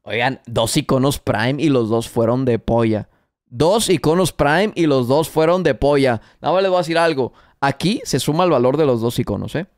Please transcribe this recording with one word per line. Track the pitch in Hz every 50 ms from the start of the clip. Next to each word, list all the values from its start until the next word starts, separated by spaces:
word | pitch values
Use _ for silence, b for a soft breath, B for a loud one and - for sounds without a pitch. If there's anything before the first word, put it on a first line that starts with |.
Oigan, | _ - 101 110 120 131 135 - _
dos | - 117 123 117 113 - 160
iconos | 139 - 147 131 127 143 139 -
Prime | _ - 117 104 107 123 139 147 120
y | 160
los | 139 127 117 107
dos | 113 117 117 -
fueron | - 120 139 - 120 127 131
de | 127 117 110
polla. | - - 117 117 117 113 107 104 - _ _ _ _ _ _ _ _ _
Dos | - 117 143 160 196 233 214 -
iconos | 190 147 - 143 156 175 185 160 -
Prime | _ 151 143 147 170 202 - -
y | - 170
los | 156 139 135 127 117
dos | 131 147 160 -
fueron | - 160 156 160 175 185 185
de | 160 135
polla. | 107 - 139 147 143 135 131 120 107 b b b b
Nada | - - 160
más | 185 196
les | 196
voy | 180 180
a |
decir | 175 151 165
algo. | 165 170 170 160 135 127 110 b b b b b b
Aquí | - 139 139 - - 165 220 - 508
se | - - 139
suma | - - 147 160 185
el | 180
valor | 160 127 120 123 135 147
de | 160
los | 143 127 117 110
dos | 120 120 -
iconos, | 120 - 104 98 98 104 -
¿eh? | 135 175 - _